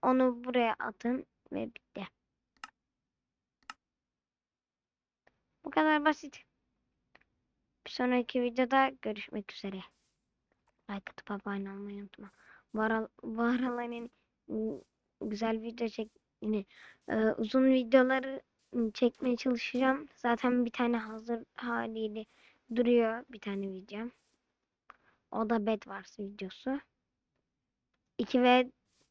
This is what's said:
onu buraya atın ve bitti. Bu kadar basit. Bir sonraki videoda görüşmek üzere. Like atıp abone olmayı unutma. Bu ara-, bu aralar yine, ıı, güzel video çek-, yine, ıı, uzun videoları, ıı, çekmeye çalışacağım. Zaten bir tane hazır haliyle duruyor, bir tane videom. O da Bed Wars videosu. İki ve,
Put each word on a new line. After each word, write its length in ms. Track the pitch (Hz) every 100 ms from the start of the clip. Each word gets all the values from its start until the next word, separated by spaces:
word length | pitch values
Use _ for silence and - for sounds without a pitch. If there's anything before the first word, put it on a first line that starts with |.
onu 420 | 254 262 254 240
buraya 320 | 247 247 233 -
atın 480 | - - 233 262 - _ -
ve 140 | - 226
bitti. 320 | - _ - 190 _ _ _ _ _ - _ _ _ _ _ _ _ _ _ - - _ _ _ _ _ _ _ _ _ _ _ _ _ _ _ _ _ _ -
Bu 40 |
kadar 340 | 311 311 302
basit. 400 | 302 302 285 - _ _ _ _ _ _ _ _ _ _ _ _ _ _ -
Bir 40 |
sonraki 520 | - 247 247 240 254
videoda 500 | 240 240 247 269 269 269
görüşmek 500 | 220 208 - 214 -
üzere. 280 | - 196 190 - _ _ _ _ _ _ _ _ _ -
Like 200 | 202 -
atıp 180 | - -
abone 400 | 202 202 196 196
olmayı 320 | 196 202 202
unutma. 280 | 202 - 202 _ - - _
Bu 60 | 220
ara-, 280 | 220 220 220 _
bu 200 | 233 220
aralar 400 | 233 247 254 240
yine, 260 | 240 233 233 _ _ _ -
ıı, 320 | 214 220 - - _ _ -
güzel 420 | 214 208 226 226
video 260 | 233 233 226
çek-, 320 | - 220 _ _ -
yine, 220 | 214 214 202 - - - -
ıı, 240 | 226 220 -
uzun 260 | 214 262
videoları, 760 | 262 262 226 262 254 262 269 269 - _ _
ıı, 180 | 240 220
çekmeye 440 | - 247 - 254 240
çalışacağım. 720 | 262 240 - 247 262 277 - _
Zaten 480 | 240 233 247 247
bir 60 | 233
tane 260 | - 240 233
hazır 480 | 220 220 226 233 -
haliyle 680 | - 240 233 226 220 220 214 220 _ - _ - 233
duruyor, 480 | 240 240 220 226 -
bir 120 | 214
tane 320 | 202 196 196
videom. 400 | 185 202 202 240 - _ _ _ _ _ _ _ - _ _ -
O 200 | 214 220
da 160 | 233 208
Bed 160 | 208
Wars 360 | - 196 - -
videosu. 600 | 202 208 190 - 254 277 - _ _ _ _ _ _ _ _ _ _ _ _ -
İki 240 | 226 254
ve, 280 | 247 254 254 - _ _ _